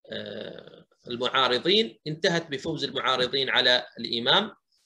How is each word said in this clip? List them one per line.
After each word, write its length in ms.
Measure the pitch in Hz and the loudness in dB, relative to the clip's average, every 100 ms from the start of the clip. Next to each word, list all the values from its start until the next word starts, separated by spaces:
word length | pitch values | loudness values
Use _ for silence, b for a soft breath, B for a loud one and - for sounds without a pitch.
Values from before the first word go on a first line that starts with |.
| - | -14
آه، 760 | 107 104 107 - - - - - _ - | -12 -10 -12 -12 -14 -18 -20 -20 _ -10
المعارضين، 920 | 120 123 135 127 123 165 208 226 - 151 | -4 0 2 2 2 4 2 2 -4 -10
انتهت 440 | 156 196 170 165 | -2 0 0 -2
بفوز 340 | 135 170 147 | -6 -6 -6
المعارضين 680 | 135 127 120 127 123 139 131 | -6 -2 0 2 0 0 0
على 360 | 117 127 123 - - | 2 4 4 0 -10
الإمام، 560 | 110 117 123 175 214 - _ _ | -6 -4 2 2 0 -8 _ _